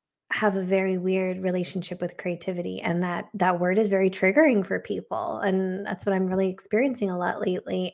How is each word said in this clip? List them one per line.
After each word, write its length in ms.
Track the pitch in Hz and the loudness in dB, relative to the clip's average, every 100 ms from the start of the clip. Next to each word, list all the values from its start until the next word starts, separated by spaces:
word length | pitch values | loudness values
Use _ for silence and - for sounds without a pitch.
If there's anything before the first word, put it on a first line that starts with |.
| _ _ - | _ _ -8
have 240 | - 214 190 | 0 0 0
a 40 | |
very 340 | 185 190 190 185 | 0 0 2 -2
weird 440 | 180 185 185 180 | 0 0 -2 -2
relationship 580 | 185 180 175 185 - 180 | -2 -2 -2 -6 -8 -6
with 160 | 175 - | -8 -6
creativity, 640 | 180 170 - 180 180 185 | -6 -6 -6 -6 -6 -6
and 220 | - 170 | -2 0
that, 260 | 180 175 - 190 | 0 -4 -6 0
that 240 | 185 180 | 2 2
word 180 | 180 190 | 2 2
is 100 | 208 | 2
very 200 | 190 190 | 4 2
triggering 540 | 185 190 240 311 214 185 | 2 4 6 6 4 2
for 140 | 185 | -4
people. 600 | - 185 - - - - | -4 -8 -6 -6 -4 -2
And 460 | 202 190 190 185 202 | 0 0 0 -4 -6
that's 200 | 196 - | -4 0
what 80 | 190 | 2
I'm 120 | 185 | 2
really 220 | 190 190 | 2 0
experiencing 600 | 185 - 214 277 247 196 | -2 -2 2 2 0 -2
a 60 | 180 | 0
lot 220 | 180 - | 0 0
lately. 520 | - 180 - 185 185 | 0 -2 -2 -2 -2